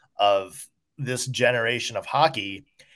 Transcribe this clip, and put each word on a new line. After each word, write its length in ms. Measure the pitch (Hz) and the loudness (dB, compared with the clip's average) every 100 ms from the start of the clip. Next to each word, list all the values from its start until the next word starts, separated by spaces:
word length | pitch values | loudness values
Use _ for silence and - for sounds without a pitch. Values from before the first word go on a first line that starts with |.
| _ - | _ 0
of 500 | 101 98 92 - - _ _ - | 4 4 0 -10 -18 _ _ -10
this 280 | 123 127 131 | -6 -4 -4
generation 680 | 120 123 123 113 120 - 107 | 2 2 4 0 -2 -4 -6
of 80 | |
hockey. 640 | - 135 160 113 98 98 - _ _ | -2 2 2 2 -6 -10 -16 _ _